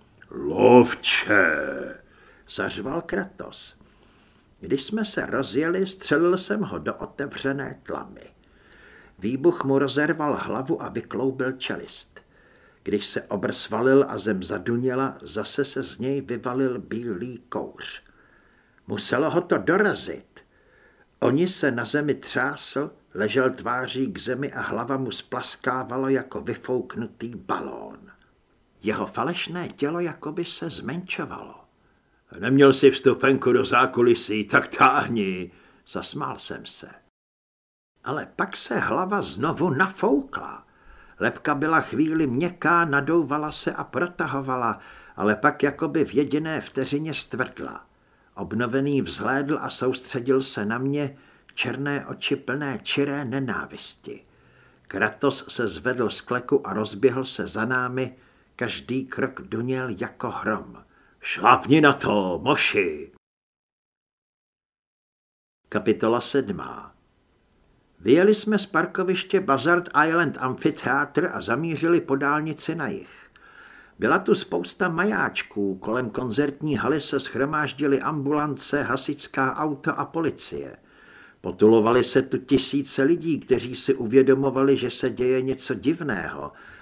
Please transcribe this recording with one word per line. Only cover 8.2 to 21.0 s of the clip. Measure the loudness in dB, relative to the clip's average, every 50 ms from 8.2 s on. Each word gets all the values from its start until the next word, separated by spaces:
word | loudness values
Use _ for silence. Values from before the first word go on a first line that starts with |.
| -20 -20 _ _ _ _ _ _ _ _ -20 -20 -20 -20 -20 -20 -20 -20 _ -6
Výbuch | -4 -4 -2 4 4 4 4 4 0
mu | 2 4 4
rozerval | 4 2 2 2 2 2 0 0 0 -2 0 -2
hlavu | -2 -4 -4 -4 -2 -2 -4 -4 -4
a | -8
vykloubil | -8 -8 -8 -6 -4 -2 -2 -2 0 0 -2 -4 -4
čelist. | -6 -6 -6 -6 -8 -8 -12 -14 -14 -16 _ _ -20 _ _ _ _ _ _ _ _ _ _ _ _ -6
Když | -2 -2 -2 -2
se | -2 -6 -6 -6
obr | -6 -6 -4 -2 -4 -4
svalil | -4 -6 -4 -2 2 4 6 6 6 6 4
a | -2 -4
zem | -2 -2 -2 -2 -2
zaduněla, | -4 -6 -6 -2 -2 -2 0 0 0 0 0 -2 -2 -4 -10 -14
zase | -10 -8 -8 -6 -4 -2 -4 -4
se | -2 -4 -8 -8
z | -8 -8 -6
něj | -6 -4 -4 -4
vyvalil | -4 -6 -8 -6 -6 -4 -2 0 0 0 -2 -4
bílý | -8 -8 -8 -6 -6 -6 -6 -6 -6 -10 -10 -14 -14 -8
kouř. | -8 -8 -8 -8 -12 -14 -14 -14 -14 -16 _ _ _ _ _ _ _ _ _ _ _ _ _ _ _ _ _
Muselo | -8 -6 -6 -2 0 0 2 2 2
ho | 2 0
to | 0 2 0 0
dorazit. | 2 2 2 4 4 2 0 -2 -6 -8 -10 -12 -14 _ _ -20 _ _ _ _ _ _ _ _ _ _ _ _